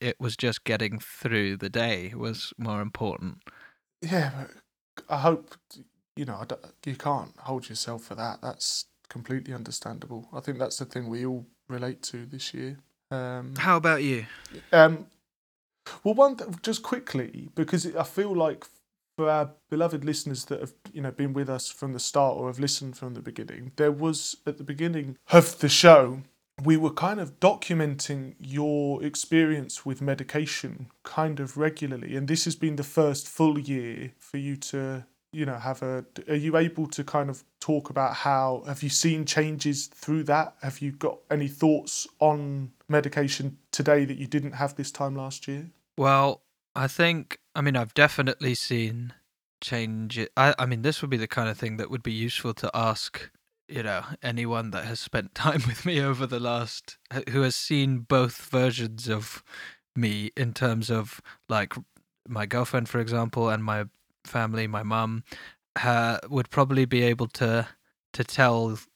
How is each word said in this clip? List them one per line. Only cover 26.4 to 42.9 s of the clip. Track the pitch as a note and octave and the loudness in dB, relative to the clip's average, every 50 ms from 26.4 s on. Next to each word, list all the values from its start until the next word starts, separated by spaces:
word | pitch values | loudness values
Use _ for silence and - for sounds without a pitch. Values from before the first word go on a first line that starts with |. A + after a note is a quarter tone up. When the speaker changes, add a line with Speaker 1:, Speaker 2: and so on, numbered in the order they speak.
| _ _ _ - C3+ | _ _ _ 0 4
Speaker 2:
we | D#3 D#3+ D#3 | 4 4 6
were | D#3+ D3 | 4 2
kind | D3+ - E3 F#3 G#3+ G#3 | 0 0 -2 -2 -2 -4
of | E3+ C#3 - - | -6 -8 0 4
documenting | F3 F#3+ - - - - F3 D#3+ D#3 D3 C#3 C#3+ - - C#3+ C#3 C3+ C3 - - | 4 4 4 4 0 -2 0 0 0 0 -2 -4 -6 -6 -6 -6 -8 -10 -12 -14
your | C#3 C3+ C3+ C#3+ D3 D3+ D3 D3 C#3+ C#3+ C#3 - - | -12 -8 -4 -2 0 0 0 0 0 0 -2 -2 -4
experience | D3 C#3+ - - - D#3+ E3 D#3+ D#3 D#3 D3 C3 C3 - - - | -4 -4 -6 -2 4 4 6 6 6 4 0 -4 -6 -10 -8 -6
with | C#3 C3 - | -6 -6 -2
medication | C#3+ C#3 C#3 C#3 C3+ - - D3+ D#3 D3 - - - B2+ - - B2+ - _ _ - | -2 -2 -2 -2 -4 -4 -4 -4 -2 -2 -4 -6 -6 -8 -10 -12 -14 -16 _ _ -18
kind | - - D#3 D#3+ D#3+ D3+ C#3 | -6 -4 -2 -2 0 -2 -4
of | C#3 B2+ - C#3+ | -6 -6 -2 0
regularly, | D3+ D#3 D#3 - D3+ C3+ C3 A#2+ - - B2 | 0 0 0 -2 -6 -6 -6 -8 -8 -6 -6
and | C3+ C#3+ C3+ | -4 -2 0
this | E3 D#3+ - | 0 0 0
has | E3+ - | -2 -2
been | - E3 D#3+ D3 C#3 | -2 -2 -2 -2 -2
the | C#3 | -6
first | - - E3 D#3 D3 C#3 C#3+ - - | 0 2 2 4 4 2 -2 -6 -8
full | - - D#3+ D#3 D3 D3 | 0 4 4 4 4 2
year | C3+ C#3 C#3 C3 A#2+ A#2 A#2 A#2+ B2+ B2+ - _ | -2 -4 -4 -4 -4 -6 -8 -10 -10 -12 -14 _
for | - - - C#3+ | -16 -10 -8 -6
you | C#3 C#3+ C#3 C#3 | -6 -6 -6 -8
to, | - - - C#3 C3+ C3+ C3+ B2+ A#2+ - _ _ _ _ - | -8 -6 -6 -4 -4 -4 -6 -8 -12 -14 _ _ _ _ -6
you | D#3 D3+ | -4 -4
know, | C#3 B2+ A#2 | -4 -4 -4
have | A#2 C3 C3 - C3+ | -6 -6 -6 -4 -4
a, | B2+ C3 B2+ B2 - _ - - - | -6 -6 -6 -8 -10 _ -14 -4 -2
are | D3+ | -2
you | D3 D3 D#3+ D#3 D#3+ | 0 2 2 4 4
able | E3+ E3 E3 D#3+ D#3 C#3+ | 4 2 2 -2 -4 -4
to | - - C#3 | -4 -6 -4
kind | - - D3 C#3+ C#3 | -2 0 0 0 0
of | C3 - - _ _ _ | -4 -8 -12 _ _ _
talk | - - D#3 D3 D3 - | -2 0 0 0 -2 -2
about | C3+ C#3 C3+ A#2+ A2+ | -2 0 0 0 0
how, | - - C#3+ C#3 C3+ C3 C3 B2+ B2 - C#3+ | -2 0 2 2 2 2 0 0 -2 -4 -8
have | C#3 - D3 | -8 -6 -4
you | C#3+ | -2
seen | - - - E3 D#3+ D#3 D3+ | 0 2 2 2 2 2 0
changes | C#3+ - D#3 D#3 D#3 D#3 C#3 - D3+ C#3+ C#3+ - - | 0 2 2 2 2 -2 -2 -2 -2 -2 -2 -4 -10
through | - - - - D#3 D#3+ D3 | -12 -10 -4 -2 -2 0 2
that? | C#3+ C#3+ D#3 D#3 - - _ | 2 2 2 2 0 -4 _
Have | - C3+ - - | -8 -8 -6 -6
you | C#3+ C#3 C#3 | -6 -8 -6
got | - - - - - - - | -4 -4 -4 -4 -6 -4 -2
any | D3+ D3 C#3+ C#3 | -2 0 0 -2
thoughts | C#3+ - E3 D#3 D3+ C#3+ - - - - - - _ - | 0 2 4 4 4 4 0 -4 -6 -8 -8 -10 _ 2
on | D3+ D3+ D3+ D3 C#3+ C#3+ C#3 C#3 C3+ B2 - _ _ | 2 2 2 2 -2 -4 -4 -6 -6 -8 -12 _ _
medication | - | 0